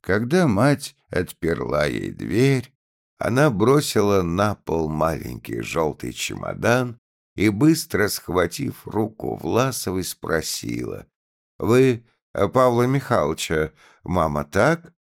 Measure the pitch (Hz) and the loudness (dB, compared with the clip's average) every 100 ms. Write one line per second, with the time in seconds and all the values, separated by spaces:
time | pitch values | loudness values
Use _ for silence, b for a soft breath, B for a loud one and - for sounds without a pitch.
0 | - 107 120 175 165 98 135 143 - _ | 0 -2 2 2 4 4 2 2 -4 _
1 | _ - 90 - 82 85 60 71 73 55 | _ -6 -6 -4 -4 -2 -2 -2 -2 -2
2 | 50 50 52 95 135 131 120 _ _ _ | -8 -8 -4 0 2 0 -4 _ _ _
3 | _ _ - 123 151 98 110 143 143 110 | _ _ -2 2 2 4 4 4 2 0
4 | 104 98 85 87 104 98 - 80 78 78 | 2 2 2 0 0 -2 -4 -2 -2 0
5 | 78 76 67 58 58 58 57 82 78 - | -2 -2 -8 -12 -10 -8 -6 -2 -4 -4
6 | 62 58 - 50 50 50 107 123 123 113 | -10 -8 -8 -8 -10 -2 0 2 -2 -8
7 | _ _ _ - 104 101 151 160 - 92 | _ _ _ 0 0 4 4 4 0 0
8 | 101 - - 87 87 - 135 - - 104 | 0 -2 -2 0 0 -2 -8 -8 -6 -2
9 | 110 - - 55 76 101 131 120 - 92 | -4 -4 -8 -6 -2 0 0 -2 -4 -4
10 | 85 - - 80 76 - 55 58 58 50 | -6 -8 -2 -2 -2 -8 -6 -6 -8 -10
11 | - _ _ _ _ _ 98 123 131 117 | -16 _ _ _ _ _ 2 6 6 2
12 | _ _ _ - 101 127 127 117 123 135 | _ _ _ -2 0 4 4 4 2 0
13 | 131 110 73 80 - 80 78 b b b | 0 0 0 -4 -2 -2 -2 b b b
14 | - 90 80 73 73 95 127 170 - _ | -4 0 0 -2 -2 0 2 0 -6 _